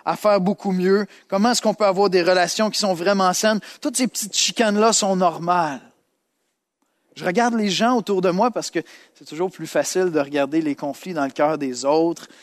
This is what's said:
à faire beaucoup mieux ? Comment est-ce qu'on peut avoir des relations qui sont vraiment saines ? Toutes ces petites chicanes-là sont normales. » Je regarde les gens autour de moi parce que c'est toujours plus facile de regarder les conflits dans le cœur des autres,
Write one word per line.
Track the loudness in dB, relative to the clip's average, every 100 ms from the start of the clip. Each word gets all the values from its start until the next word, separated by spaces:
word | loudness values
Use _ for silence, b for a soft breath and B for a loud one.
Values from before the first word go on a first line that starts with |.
| -6
à | 0
faire | 2 2
beaucoup | 2 -2 -2
mieux ? | 0 2 2 0 B _
Comment | 0 2
est-ce | 2
qu'on | 0
peut | 2
avoir | 2 2 2
des | 2
relations | 4 2 2 0 -2
qui | -2
sont | -2
vraiment | 0 0 2 2
saines ? | 2 0 -2 B B
Toutes | -6 -2
ces | -4
petites | -4 -6
chicanes-là | -4 -2 0 0 2 2
sont | 2 0
normales. » | 2 0 0 0 0 0 -6 -14 _ _ _ _ _ _ _ _ _ _ _ _
Je | -8 -4
regarde | 0 0
les | 0 -2
gens | 0 2 0
autour | 0 0
de | 2
moi | 2 0
parce | -2 -6
que | -6 B B B
c'est | _ -12
toujours | -6 -6
plus | -6 -4
facile | -2 0 0 0
de | 0
regarder | 0 -2 0 0
les | -2
conflits | -4 -6 -8 -8
dans | -4 -4
le |
cœur | 0 0 0
des | -4 -4
autres, | 0 2 0 -2 -12 B